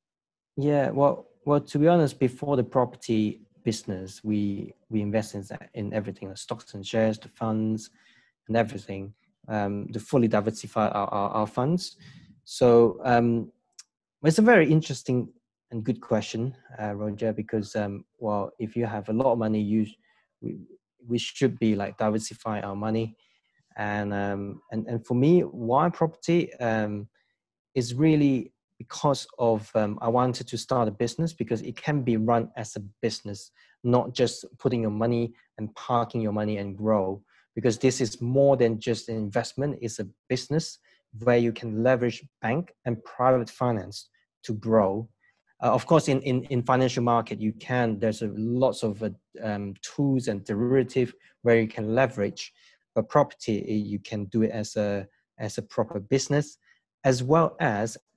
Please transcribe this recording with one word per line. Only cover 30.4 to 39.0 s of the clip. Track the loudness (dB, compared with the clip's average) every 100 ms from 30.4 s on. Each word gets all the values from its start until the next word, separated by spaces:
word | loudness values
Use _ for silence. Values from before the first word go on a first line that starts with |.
| -6
to | -8
start | -2 0 0
a |
business | 0 -4 -2 -4
because | -4 -4 -4
it | -6 -8
can | -2 -2
be | 0 0
run | 2 0 0 -8
as | -10 -10
a | -14 -6
business, | -6 -4 -12 -14 -16 _ _ _
not | 2 2 2
just | 0 0 -2 -16 -4
putting | -2 0
your | -2
money | 0 0 0 -2 -6 _ -10
and | -10
parking | -10 -2 -2 0 -2
your | -2
money | -2 -2 -4
and | -6 -4
grow, | 2 2 2 -4 _ _ _
because | 0 0 4
this | 2 2
is | -4 -4
more | 0 4 6 6
than | 4 2
just | -4 -4